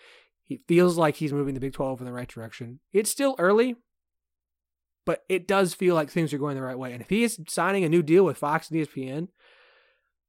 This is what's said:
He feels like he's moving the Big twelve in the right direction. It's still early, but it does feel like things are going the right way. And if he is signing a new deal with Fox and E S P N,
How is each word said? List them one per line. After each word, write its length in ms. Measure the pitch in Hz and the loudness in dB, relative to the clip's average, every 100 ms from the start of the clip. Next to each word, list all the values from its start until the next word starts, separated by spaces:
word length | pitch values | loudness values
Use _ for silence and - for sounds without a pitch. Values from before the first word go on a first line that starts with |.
| - - _ _ | -20 -20 _ _
He 180 | - 135 - | -14 -8 2
feels 300 | 170 180 170 | 4 4 4
like 180 | 156 - | 0 0
he's 180 | 156 | -2
moving 220 | 143 139 135 | -2 -4 -4
the 40 | |
Big 140 | 135 | -6
twelve 260 | - 135 127 | -4 -4 -6
in 60 | 127 | -8
the 80 | |
right 140 | 123 123 | -10 -12
direction. 520 | - 113 - 117 131 _ | -12 -14 -14 -14 -16 _
It's 160 | 196 214 | -2 0
still 260 | - 277 262 | 0 0 2
early, 380 | 175 214 254 240 _ _ _ _ _ _ _ _ _ _ _ _ - | 4 4 2 -2 _ _ _ _ _ _ _ _ _ _ _ _ -6
but 200 | 165 - | -4 -2
it 200 | 190 180 | -4 0
does 260 | 196 190 | 2 0
feel 220 | - 185 170 | 0 2 2
like 140 | 147 | 0
things 220 | 175 160 | -2 -2
are 40 | 143 | -2
going 180 | 147 135 | -4 -4
the 60 | |
right 180 | 127 127 | -6 -8
way. 140 | 127 | -10
And 80 | 120 | -10
if 80 | - | -2
he 140 | 196 | 0
is 180 | 233 226 160 | 0 -2 -8
signing 340 | - 175 196 | -2 0 2
a 60 | 170 | 2
new 140 | 170 | 2
deal 200 | 151 170 | 4 4
with 140 | 185 131 | 4 2
Fox 320 | 147 156 - | -2 -2 -2
and 80 | 160 | -4
E 40 | |
S 60 | 147 | -4
P 140 | - 131 | -6 -8
N, 220 | 143 180 _ _ _ _ _ _ _ _ _ | -8 -10 _ _ _ _ _ _ _ _ _